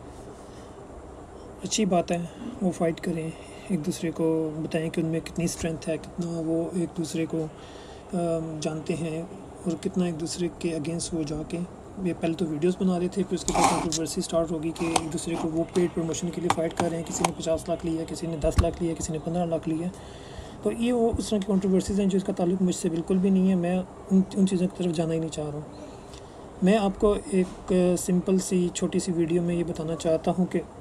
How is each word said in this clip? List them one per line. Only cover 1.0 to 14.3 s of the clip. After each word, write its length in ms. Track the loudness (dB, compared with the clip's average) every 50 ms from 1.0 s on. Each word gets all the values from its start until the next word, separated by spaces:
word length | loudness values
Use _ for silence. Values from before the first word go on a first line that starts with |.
| -16 -16 -16 -16 -16 -16 -16 -16 -16 -16 -14
अच्छी 300 | -10 -6 -2 0 2 2
बात 260 | 4 4 2 2 2
है, 180 | -2 -2 -4 -6 -8 -10 -10 -10 -6 0
वो 80 | 0 0
fight 300 | 2 2 2 0 0 0
करें, 320 | -2 -4 -2 -2 -4 -6 -8 -10 -14 -16 -16 -12 -6 -2
एक 100 | -2 -2
दूसरे 280 | 0 -2 -2 -2 -2 -4
को 400 | 0 2 2 2 2 2 0 -2
बताएं 400 | -4 -4 -6 -2 -2 -2 -2 0
कि 120 | -2 0
उनमें 180 | 0 0 0 -2
कितनी 280 | -4 -4 -4 -2 0 0
strength 300 | -2 -2 -4 -4 -4 -4 -4
है, 120 | -4 -4 -4
कितना 420 | -4 -8 -6 -6 -4 -4 -4 -4
वो 300 | -2 0 0 0 0 0 -2
एक 140 | -2 -2 -2
दूसरे 380 | -2 -4 -6 -4 -2 -2 -2
को, 120 | 0 0 -2
अम, 1200 | -2 -4 -6 -12 -16 -16 -16 -16 -16 -16 -16 -16 -10 -4 -2 0 2 2 0 0 -2 -4 -6 -4
जानते 340 | -4 -4 -4 -4 -2 -2 -2
हैं 360 | -2 -2 -2 -4 -4 -6 -8 -12 -14 -14 -16 -12 -6 -4
और 80 | -2 -2
कितना 340 | -2 -2 -2 0 2 0 0
एक 60 | 0
दूसरे 340 | -2 -4 -4 -2 -2 -2 -2
के 320 | -2 -2 -2 -2 -2 -2
against 340 | -2 -2 -4 -4 -4 -2 -2
वो 100 | -2 -2
जाके, 320 | -2 -4 -6 -4 -6 -4 -6 -6 -6 -10 -16 -16 -14 -8 -2 -2 -2
ये 40 |
पहले 220 | 0 0 0 0 0
तो 100 | 0 0
वीडियोज़ 320 | -2 0 2 2 2 2 4
बना 160 | 2 2 2
रहे 120 | 2 0 0
थे, 140 | 0 0
फिर 120 | 0 0 0
उसके 180 | -2 -2 0
बाद 300 | 2 4 4 4 4 2
controversy 400 | 0 -2 -2 -2 -2 -2 -2 -4
start 280 | -2 0